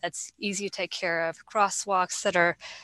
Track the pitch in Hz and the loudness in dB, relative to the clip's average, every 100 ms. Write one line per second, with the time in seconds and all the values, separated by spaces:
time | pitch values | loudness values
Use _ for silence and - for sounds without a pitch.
0 | 175 - - - 202 190 202 - 180 - | -6 -6 -12 -6 -4 -4 -6 -4 -6 -2
1 | 180 170 165 160 - 220 196 - 202 185 | -2 0 -2 -4 -4 2 2 2 0 2
2 | 180 - 208 180 170 - - - | 2 0 2 4 4 2 -10 -16